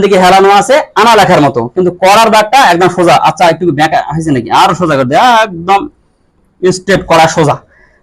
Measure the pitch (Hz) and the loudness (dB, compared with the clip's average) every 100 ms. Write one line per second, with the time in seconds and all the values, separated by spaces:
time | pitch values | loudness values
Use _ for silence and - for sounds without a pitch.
0 | 196 190 180 190 196 202 202 285 302 - | 2 2 2 4 4 2 2 -2 -2 -2
1 | 226 220 185 160 143 123 120 185 180 175 | 2 2 2 2 0 -4 -6 -4 -4 0
2 | 185 208 226 214 214 262 220 175 180 180 | 2 2 2 2 2 0 2 2 0 0
3 | 170 147 156 - 175 160 175 139 160 160 | 0 2 0 0 0 0 -4 -2 -2 -2
4 | - 156 160 131 110 120 185 160 170 139 | -4 -6 -4 -4 -2 0 0 -2 -4 -2
5 | 127 156 254 226 220 170 175 392 - _ | -2 0 2 2 -2 -6 -4 -4 -4 _
6 | _ _ _ _ _ - 185 185 - 185 | _ _ _ _ _ -6 -4 -4 -2 -4
7 | - 165 165 170 147 117 _ _ _ _ | 0 0 2 0 -4 -4 _ _ _ _